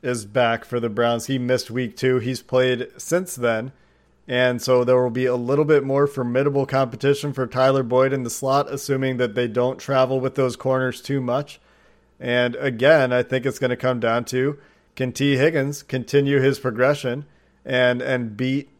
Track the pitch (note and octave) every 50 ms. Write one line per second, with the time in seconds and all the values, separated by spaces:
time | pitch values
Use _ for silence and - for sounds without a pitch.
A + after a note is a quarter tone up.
0 | - B2 B2 A#2+ G#2 G2+ G#2 B2 B2 A#2 A#2 A2+ - - - B2 A#2 A#2 G#2 A2
1 | A#2+ A#2 A#2+ A#2 A2 - C3+ C3 B2 B2 B2+ B2 - - A2+ B2+ B2+ A2+ - -
2 | - C3 B2+ B2+ A2 A#2+ C3 A#2+ - - - B2+ B2+ B2+ B2+ A#2 B2 - - -
3 | - - E3 F3 F#3 F3+ - - B2 A#2+ A2+ A2 A#2 C3 - _ _ _ _ _
4 | _ _ _ _ _ - B2+ B2 B2+ B2+ B2 A#2+ - - C3 B2 B2 A#2+ B2+ B2+
5 | B2+ B2 A2+ B2 B2+ B2+ B2 B2 A#2+ A#2+ C3+ C#3+ D#3 D3 D#3 D3 C#3 C3+ C3+ C#3
6 | C#3+ C#3+ - C#3 B2+ A#2+ A#2+ B2+ C#3 D3 C#3 C#3 C3 - - C3+ C3+ B2 A#2 A#2+
7 | - C#3 C#3+ C#3 - D3 C3 - C3 A#2 - B2+ C3 C3+ C3+ C3+ C3 A#2 B2 B2+
8 | C3 C3+ C3 C3 B2+ A#2 - - - C3+ C3 C#3+ C#3+ - C3+ C#3 - - C#3 C3+
9 | C3+ C3 C3 A#2+ B2+ A#2+ G#2 B2 B2 A#2 G#2+ A#2+ B2 B2+ C3 C3 - - C#3 C3
10 | C3 B2+ C3+ C3+ B2+ C3 - - C3+ B2+ A2+ - - C3 C3 C3 C3 B2+ B2 -
11 | - - C#3+ C#3 C3+ B2 A#2+ C3+ D3 C#3+ - - _ _ _ _ _ _ _ _
12 | _ _ _ _ C3 B2 A#2+ B2 B2 B2 A#2+ A#2+ C3+ C#3 B2 A2 B2 C#3 D#3+ D#3
13 | C3+ B2+ B2 B2 A#2+ - C3 C3 A#2 C3+ - - - B2 B2 B2 - B2+ B2+ B2
14 | A2+ A#2 A2+ A#2+ A#2+ - - B2+ C3 C3+ D3+ D3 _ _ _ _ _ _ _ -
15 | C3 B2+ A#2+ - C3+ C#3+ C#3+ B2+ C3+ D#3+ D#3+ D#3 C3+ C#3 D3 D3 - _ - C3
16 | A#2+ - - C#3+ C#3+ C#3 C#3+ C#3 C3 C3+ C3+ C3+ - C3+ A2 A2+ B2+ C3+ D3 C#3+
17 | - C3 A#2+ C#3 D3 _ _ _ _ _ _ _ _ - C3 B2+ B2+ B2 B2 B2
18 | B2 C3 C3+ B2 A#2+ A2+ G#2+ G#2 C3 C3 C3 C#3 C#3 _ _ _